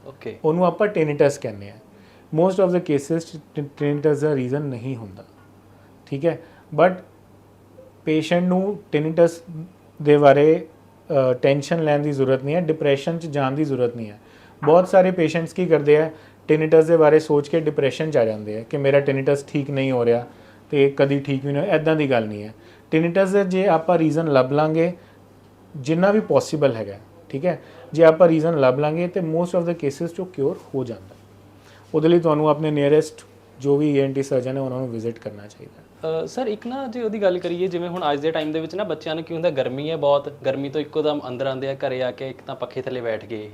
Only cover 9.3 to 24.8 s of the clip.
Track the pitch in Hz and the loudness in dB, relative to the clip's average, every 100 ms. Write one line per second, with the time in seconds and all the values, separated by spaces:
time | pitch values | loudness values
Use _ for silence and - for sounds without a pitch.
9.3 | 165 - 156 165 - - - 147 147 147 | 0 -14 -16 -16 -20 -20 -2 4 6 8
10.3 | 139 151 170 160 - - _ - 147 131 | 8 6 2 -2 -18 -20 _ -4 0 0
11.3 | 127 139 143 139 165 156 143 147 139 131 | 2 2 0 0 -2 0 0 0 -2 0
12.3 | 131 139 165 160 151 143 135 170 165 165 | 0 -2 -2 -2 -2 0 0 -2 -8 -6
13.3 | 143 131 139 147 127 120 120 107 104 - | -4 -2 -2 -2 -2 -2 -4 -12 -16 -20
14.3 | - - - 143 170 185 190 185 180 156 | -20 -20 -4 4 4 6 4 4 2 -2
15.3 | 170 160 - 180 151 143 151 160 - - | -2 -4 -4 0 2 4 4 2 -6 -20
16.3 | - - 156 156 160 160 165 151 156 151 | -8 -2 0 4 4 6 6 6 6 4
17.3 | 147 143 165 151 143 139 - 160 147 113 | 0 0 -2 -2 0 -2 -2 -2 0 0
18.3 | 107 107 107 117 147 139 139 139 135 135 | -2 -8 -10 -6 -2 2 2 2 0 0
19.3 | 143 - 151 139 139 135 127 117 117 - | -2 -2 -6 -4 -2 -2 0 2 0 -2
20.3 | - - - - 147 139 139 139 143 139 | -16 -20 -20 -4 2 2 2 0 0 -2
21.3 | 135 139 143 190 160 156 156 143 120 107 | -4 -4 -4 0 0 2 0 2 0 -2
22.3 | 104 104 - - - - 160 170 180 190 | -8 -12 -16 -20 -20 -2 0 2 0 2
23.3 | 202 190 185 196 160 160 175 156 147 165 | 2 0 0 2 2 2 2 2 0 2
24.3 | 135 127 143 156 160 | 2 2 0 0 0